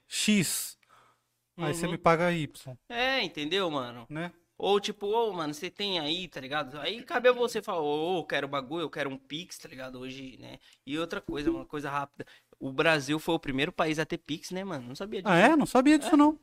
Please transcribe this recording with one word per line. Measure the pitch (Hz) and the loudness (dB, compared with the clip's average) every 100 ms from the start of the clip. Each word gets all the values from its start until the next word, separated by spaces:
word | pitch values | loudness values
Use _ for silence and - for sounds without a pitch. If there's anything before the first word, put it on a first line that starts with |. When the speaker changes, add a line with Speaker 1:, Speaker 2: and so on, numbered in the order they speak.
| _ | _
Speaker 1:
X, | - - 208 165 - - - _ _ _ _ _ _ _ - | -2 4 4 4 -2 -6 -12 _ _ _ _ _ _ _ -6
aí | 160 | -4
você | 147 170 | -2 -4
Speaker 2:
Uhum. | |
Speaker 1:
me | 165 | 2
paga | 170 160 175 | 4 4 2
Y." | 170 143 - 135 123 _ | 0 -4 -8 -18 -20 _
Speaker 2:
É, | 240 262 269 | -4 0 0
entendeu, | 202 156 147 190 185 | -2 -4 -2 0 0
mano? | 147 123 120 117 | -2 -6 -10 -12
Speaker 1:
Né? | 151 175 - _ _ | -8 -8 -10 _ _
Speaker 2:
Ou | 180 202 | 2 2
tipo, | 202 202 202 | 0 -6 -2
"Ô, | 220 226 | 0 0
mano, | 180 151 | -2 -6
você | 151 180 | -6 -10
tem | - 202 185 | -6 -4 -2
aí, | 147 175 180 | -2 -4 -6
tá | 160 | -12
ligado?" | 131 147 135 147 | -6 -6 -6 -8
Aí | 147 220 | -8 -8
cabe | 254 294 240 | -4 2 4
a | |
você | 247 233 226 | 4 0 -2
falar, | 208 180 | -4 -2
"Ô, | 147 151 160 185 | 0 0 0 -2
eu | |
quero | 151 151 139 | -2 -4 -2
bagulho, | 143 127 165 | -4 -4 -6
eu | 156 | -6
quero | 160 139 | -4 -6
um | 135 | -6
Pix", | _ 147 180 - | _ -12 -12 -16
tá | 131 | -18
ligado? | 127 131 127 | -14 -14 -12
Hoje, | 131 131 131 113 | -12 -12 -16 -16
né? | 123 127 _ _ - | -20 -20 _ _ -8
E | 147 | -6
outra | 170 196 | -4 -6
coisa, | - 143 147 | -6 -4 -2
uma | 165 127 | -4 -6
coisa | 151 143 | -8 -4
rápida. | 143 143 _ - - _ _ | -4 -6 _ -18 -18 _ _
O | 135 | -8
Brasil | 135 160 156 131 151 | 2 4 4 2 -2
foi | - 165 | 0 0
o | |
primeiro | 143 131 151 | 0 -2 -2
país | - 165 156 | -2 -2 -2
a | 156 | -4
ter | 165 | -6
Pix, | - 147 - | -8 -10 -8
né, | 185 | -8
mano? | 196 151 120 | -6 -8 -10
Não | 135 | -12
sabia | 202 220 | -8 -6
disso. | 196 | 4
Speaker 1:
Ah, | 170 | 8
é? | 226 320 | 8 6
Não | 185 | 4
sabia | 247 262 302 | 6 6 6
disso, | 311 294 | 6 8
Speaker 2:
É. | |
Speaker 1:
não. | 294 | 8
Speaker 2:
O | 311 | 4